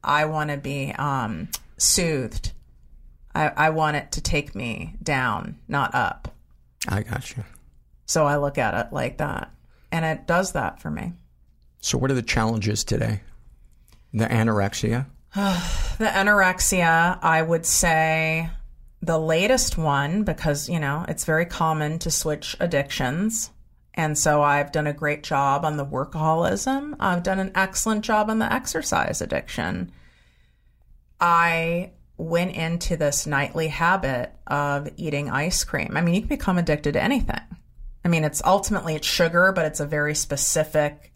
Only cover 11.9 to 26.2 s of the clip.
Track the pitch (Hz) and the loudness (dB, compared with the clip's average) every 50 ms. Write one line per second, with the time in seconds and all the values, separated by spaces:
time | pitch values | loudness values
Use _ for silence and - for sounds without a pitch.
11.9 | - 120 127 135 139 127 117 - - 120 110 110 113 110 95 110 104 101 - - | 0 0 2 2 2 0 0 0 0 2 2 2 0 0 0 -2 -2 -2 -2 -2
12.9 | 107 - 113 113 110 101 - - - - - - - _ - - - _ - _ | -2 0 0 -2 -2 -4 -6 -12 -20 -20 -20 -20 -20 _ -20 -20 -20 _ -20 _
13.9 | - - _ _ - 107 113 113 113 113 110 113 107 104 98 101 - - - 113 | -20 -20 _ _ -2 -2 0 2 2 2 4 4 4 2 2 0 0 -2 -2 0
14.9 | 113 123 135 - - - - - - 202 202 196 185 175 175 170 - - - - | 0 -2 -4 -6 -12 -20 -20 -8 -4 -2 0 0 0 0 0 -2 0 0 0 -2
15.9 | - - 220 214 - 196 196 208 208 202 190 185 185 190 - - 202 185 170 165 | -2 0 0 2 2 2 4 6 6 6 6 4 4 2 0 2 2 4 4 4
16.9 | 165 165 165 175 180 - - 165 160 160 160 165 170 165 165 - - - - 170 | 6 6 4 4 2 2 2 2 4 4 4 2 0 0 2 0 2 2 4 4
17.9 | 160 160 160 160 160 160 160 160 160 160 165 160 - - - - - - - - | 4 4 4 4 2 2 0 0 0 -2 -2 -4 -8 -10 -12 -14 -18 -20 -20 -20
18.9 | - - - 160 165 160 160 160 160 165 190 208 262 240 - - - - 160 151 | -14 -8 -2 0 0 0 2 2 2 4 4 4 4 4 2 0 0 0 2 2
19.9 | 143 139 143 147 170 208 214 190 160 - - 165 143 143 - - 175 165 147 139 | 2 2 2 0 0 0 0 0 -2 0 0 0 0 0 -2 -4 -2 -2 0 0
20.9 | 143 156 170 - 156 - - - 156 160 175 170 - - 170 160 156 156 151 151 | -2 -2 -4 -6 -6 -4 -2 0 2 2 0 -2 -2 0 0 0 2 0 -2 -2
21.9 | 160 165 - 165 156 - - 160 151 147 - - - - - 170 165 139 139 139 | -4 -4 -4 -2 -2 -2 -2 -2 -4 -4 -6 -10 -4 -4 -2 0 0 0 -2 -2
22.9 | - - 131 123 139 165 202 220 226 - - - - - - _ _ _ _ _ | -4 -4 -2 -2 -2 -2 -2 -2 -2 -4 -6 -8 -12 -20 -20 _ _ _ _ _
23.9 | - - 160 156 151 - - 156 147 147 147 143 143 143 143 143 - 156 151 147 | -4 -2 -2 0 0 2 2 4 4 6 6 6 4 4 2 0 -2 -2 -2 -2
24.9 | 143 147 156 147 147 147 - - 151 135 139 139 139 143 165 156 151 147 139 139 | -2 -2 -2 -2 -2 -2 -4 -2 0 2 2 2 2 2 0 -2 -2 -2 -4 -4
25.9 | 135 127 143 147 - 160 | -4 -4 -4 -4 -4 -2